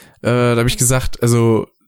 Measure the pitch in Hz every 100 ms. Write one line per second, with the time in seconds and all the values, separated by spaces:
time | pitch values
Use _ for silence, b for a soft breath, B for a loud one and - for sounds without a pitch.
0 | B B - 123 120 117 120 - 120 127
1 | - - 120 117 117 110 - _